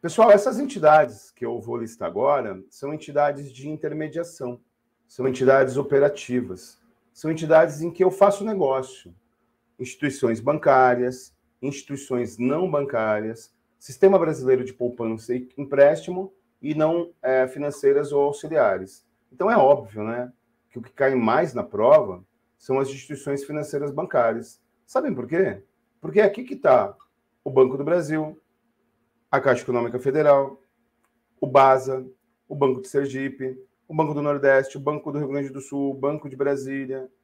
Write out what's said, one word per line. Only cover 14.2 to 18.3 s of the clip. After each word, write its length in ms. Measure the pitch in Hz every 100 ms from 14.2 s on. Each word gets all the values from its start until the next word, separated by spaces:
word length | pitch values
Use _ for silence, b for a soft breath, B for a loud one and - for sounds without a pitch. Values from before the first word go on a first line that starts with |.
| 165 139 131 127
de 100 | 120
Poupança 600 | - 123 123 117 113 113 123
e 140 | 127 -
Empréstimo 760 | 139 143 143 156 170 180 190 _ _ _
e 120 | 147
não, 380 | 151 156 170 170 _
é, 240 | 131 131 127
financeiras 640 | 135 147 143 139 139 143
ou 80 | 143
auxiliares. 840 | 143